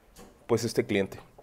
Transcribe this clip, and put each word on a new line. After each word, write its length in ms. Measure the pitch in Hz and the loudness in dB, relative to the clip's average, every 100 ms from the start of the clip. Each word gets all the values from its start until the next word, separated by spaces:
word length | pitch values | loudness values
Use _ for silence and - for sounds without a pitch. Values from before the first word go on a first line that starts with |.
| _ - - - - | _ -20 -20 -18 0
pues, 180 | 117 | 0
este 220 | 113 - 120 | 2 -2 0
cliente. 340 | 101 95 - - - | 0 0 -4 -20 -20